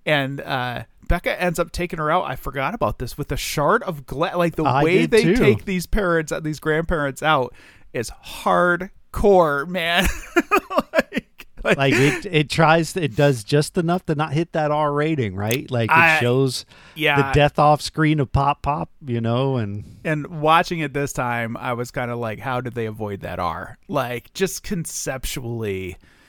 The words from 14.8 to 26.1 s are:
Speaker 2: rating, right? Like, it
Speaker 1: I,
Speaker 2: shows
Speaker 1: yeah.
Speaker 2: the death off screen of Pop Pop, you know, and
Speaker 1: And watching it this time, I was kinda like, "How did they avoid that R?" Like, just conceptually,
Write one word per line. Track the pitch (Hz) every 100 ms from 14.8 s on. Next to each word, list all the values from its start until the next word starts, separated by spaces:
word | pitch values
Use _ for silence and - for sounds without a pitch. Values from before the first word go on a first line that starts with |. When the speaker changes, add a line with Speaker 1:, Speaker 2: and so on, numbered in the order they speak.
| 147
Speaker 2:
rating, | 143 156 156 110 92
right? | 104 127 -
Like, | 123 113
it | 160
Speaker 1:
I, | 165 156
Speaker 2:
shows | 120 127 135 - - - - 160
Speaker 1:
yeah. | 151 143 139
Speaker 2:
the |
death | 139 143 -
off | 151 147
screen | - - 156 151
of | 127
Pop | 135 139 147
Pop, | 139 151 170 - 143
you | 117
know, | 113 117 135 131
and | 104 104 - -
Speaker 1:
And | 165 151 143 165
watching | 156 165 175 170
it | 147
this | 139 143
time, | - 123 120 113 117
I | 127
was | 120 120
kinda | - 120 120
like, | 117 104
"How | 135 123
did | 127 120
they | 110
avoid | 107 107 98
that | - 90
R?" | 87 82 - - -
Like, | 143 123 123 -
just | - 185 - - 190 - - - 135
conceptually, | - - 117 117 110 95 90 90 -